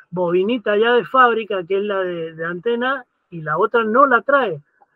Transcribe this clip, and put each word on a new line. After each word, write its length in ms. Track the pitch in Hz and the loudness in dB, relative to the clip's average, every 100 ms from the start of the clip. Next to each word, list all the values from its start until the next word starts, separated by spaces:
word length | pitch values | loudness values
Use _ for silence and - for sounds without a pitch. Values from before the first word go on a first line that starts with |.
| - | -12
bobinita 680 | 170 175 180 196 247 208 208 | -4 0 0 0 -2 0 0
ya 180 | 233 | 2
de 100 | 247 | 2
fábrica, 600 | 180 262 247 226 214 196 | 2 2 4 2 -4 -6
que 140 | 170 196 | -2 -2
es 60 | |
la 160 | 208 196 | -2 -2
de, 340 | 180 175 165 | -4 -6 -8
de 100 | 160 | -8
antena, 600 | 165 175 233 240 254 277 - _ _ | -8 -6 -4 -2 -2 -4 -8 _ _
y 120 | 170 | -12
la 160 | 156 156 | -4 0
otra 260 | 220 233 | 0 0
no 220 | 220 226 277 | 2 4 4
la 160 | 233 | 4
trae". 380 | 214 277 233 151 - _ _ | 2 0 0 -6 -14 _ _